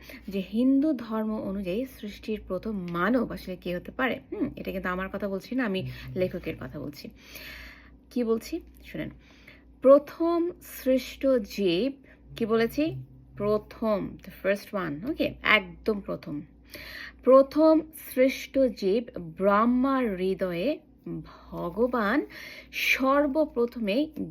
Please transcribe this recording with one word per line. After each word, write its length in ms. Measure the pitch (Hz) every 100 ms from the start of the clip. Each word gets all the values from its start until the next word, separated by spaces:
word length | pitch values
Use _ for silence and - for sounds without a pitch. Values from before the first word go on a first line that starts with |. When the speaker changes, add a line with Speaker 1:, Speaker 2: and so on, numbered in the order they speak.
| - - -
Speaker 1:
যে 140 | 196 180
হিন্দু 400 | 220 262 277 311
ধর্ম 480 | 240 233 220 220 214
অনুযায়ী 460 | 196 196 185 208 262 -
সৃষ্টির 400 | 208 - - 208 -
প্রথম 400 | 185 220 202 175
মানব 420 | 170 190 254 220
আসলে 240 | 185 185 180
কে 200 | 180 175
হতে 160 | 175
পারে। 280 | - 262 262 -
হুম, 180 | 403 269 -
এটা 160 | 185
কিন্তু 160 | 185 185
আমার 200 | 185 190
কথা 200 | 196 202
বলছি 260 | 196 -
না, 100 | 254
আমি 160 | 220 190
Speaker 2:
হুম, 100 | 127
হুম। 240 | - -
Speaker 1:
লেখকের 420 | 185 180 180 - -
কথা 200 | - -
বলছি। 280 | 147 - - - - - - - - - - - -
কি 140 | 247
বলছি 360 | 226 226 - 339 - -
শুনেন, 260 | - 156 - - - - - - - -
প্রথম 680 | 254 285 285 - 330 339 349 -
সৃষ্ট 640 | - - 262 262 - - 269
জীব, 640 | 247 202 - 190 175 262 - - - - -
কি 100 | 220
বলেছি? 480 | 226 233 - 320 - - - - -
প্রথম, 800 | - 208 - - 220 196 170 -
the 80 | - -
first 320 | 190 202 -
one, 360 | 196 175 151 247
ওকে? 240 | 339 - -
একদম 580 | - 208 180 165 - 202
প্রথম। 400 | 185 165 170 147 - - - - - - - -
প্রথম 580 | 247 269 269 294 320 320 - - -
সৃষ্ট 440 | 254 262 - - 269
জীব 460 | 254 - 190 226 240 185
ব্রহ্মার 960 | 165 160 196 202 233 247 269 262 233 180
হৃদয়ে 600 | 185 190 185 170 240 311 - - 170 165 156 - -
ভগবান 760 | 170 170 185 247 247 202 285 415 - - - -
সর্বপ্রথমে 1400 | - - - 262 285 294 214 202 240 233 247 202 240 311 - 170